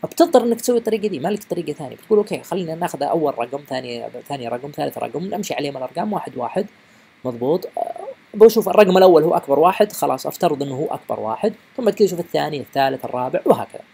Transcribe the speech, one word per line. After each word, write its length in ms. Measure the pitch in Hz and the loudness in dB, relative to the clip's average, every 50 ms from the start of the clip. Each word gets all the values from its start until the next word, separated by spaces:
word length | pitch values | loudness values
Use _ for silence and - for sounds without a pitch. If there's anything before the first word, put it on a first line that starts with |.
| - | -10
بتضطر 380 | 160 - - 330 339 330 254 226 | -10 0 0 0 4 6 4 4
إنك 180 | 240 226 226 | 4 -2 -2
تسوي 180 | - - 247 233 | 0 0 0 0
الطريقة 300 | 233 226 214 220 190 214 | 0 0 -4 -2 -2 -4
دي، 100 | 185 131 | -4 -4
ما 100 | 135 180 | -4 -4
لك 160 | 208 202 - | -4 -4 -6
طريقة 280 | _ 180 - 165 156 147 | _ -8 -6 -6 -8 -8
ثانية. 240 | - 156 127 117 | -10 -10 -14 -14
بتقول 220 | - - _ 220 208 | -16 -2 _ 2 2
أوكي، 240 | 208 208 190 135 - | 2 2 -4 -8 -6
خلينا 320 | - 196 202 180 160 160 | -6 -6 -6 -4 -6 -6
ناخذ 280 | 165 180 165 - 139 139 | -6 -6 -6 -4 -4 -2
أول 360 | - 117 165 156 143 131 - | 0 0 2 0 0 0 -2
رقم، 260 | 120 123 131 139 147 - | -6 -6 -6 -10 -8 -8
ثاني، 420 | 135 127 127 123 120 117 113 113 - 123 117 - | -8 -8 -6 -8 -10 -10 -10 -10 -12 -14 -10 -8
ثاني 200 | 143 135 123 113 | -8 -8 -6 -6
رقم، 220 | 117 123 131 143 | -6 -6 -8 -10
ثالث 280 | 147 - 147 143 - - | -8 -6 -6 -6 -4 -6
رقم، 260 | 117 120 113 143 175 | -8 -6 -6 -8 -6
نمشي 300 | 196 214 214 208 - 143 | -6 -6 -6 -6 -6 -4
عليهم 220 | 117 143 143 139 | -4 -4 -6 -6
الأرقام 360 | 135 127 127 - 165 190 214 202 | -8 -10 -8 -6 -6 -4 -4 -4
واحد 240 | 175 - 143 131 | -6 -6 -8 -8
واحد. 300 | 127 120 117 - - 214 208 _ _ _ _ _ _ _ _ _ _ _ | -8 -8 -4 -4 -4 -6 -6 _ _ _ _ _ _ _ _ _ _ _
مضبوط، 420 | 127 120 117 120 131 160 185 - - _ - | -8 -6 -4 -2 -2 -2 -2 -2 -6 _ -6
آه، 160 | - - - - 381 508 523 _ _ _ - | -6 -6 -8 -12 -12 -14 -16 _ _ _ 4
بشوف 340 | 208 214 226 220 233 202 190 | 6 6 8 8 4 -2 2
الرقم 300 | 180 196 208 185 185 190 | 6 6 6 6 8 8
الأول 240 | 185 185 175 156 151 | 8 8 8 8 6
هو 140 | 165 165 | 4 0
أكبر 220 | 175 - - 139 135 | 0 0 0 2 4
واحد، 340 | 156 180 185 - 208 208 - | 4 4 4 2 0 -2 0
خلاص 340 | - - 143 135 131 - | -4 -2 -2 -2 -4 -6
أفترض 360 | 139 135 - - 170 151 135 143 | -10 -6 0 0 0 0 0 -4
إنه 120 | 143 131 | -6 -4
هو 120 | 127 156 | -6 -6
أكبر 340 | - - 143 - _ 113 110 | -6 -6 -8 -8 _ -8 -6
واحد، 340 | 107 107 113 - - 214 220 - _ _ _ | -4 -6 -6 -2 -4 -4 -4 -6 _ _ _
ثم 80 | - 247 | -2 0
بعد 100 | 202 196 | 0 2
كذا 120 | - 214 | 4 2
أشوف 140 | 185 175 165 | 2 2 -4
الثاني، 400 | 175 - - 151 143 151 151 143 | -8 -4 -4 -4 -2 -2 -4 -8
الثالث، 440 | 117 _ _ 143 135 135 135 127 - | -10 _ _ 0 0 0 0 -4 -8
الرابع، 360 | 120 - 123 127 131 143 - - | -6 -6 -4 -4 -2 -4 -2 4
وهكذا. 380 | 330 - 117 104 - - - - _ | 4 2 2 2 -10 -10 -20 -20 _